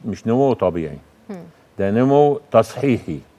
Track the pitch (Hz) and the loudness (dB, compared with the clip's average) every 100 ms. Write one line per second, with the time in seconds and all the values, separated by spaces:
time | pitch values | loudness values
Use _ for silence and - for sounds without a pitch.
0 | 117 92 113 123 139 117 90 85 78 71 | -10 -8 -2 0 2 2 0 -2 -6 -10
1 | - _ - 185 170 - _ - 98 110 | -20 _ -18 -16 -18 -20 _ -6 -2 0
2 | 131 143 147 139 - 117 113 - 139 113 | 4 4 4 0 0 2 2 0 -2 -2
3 | - 71 - | -4 -12 -12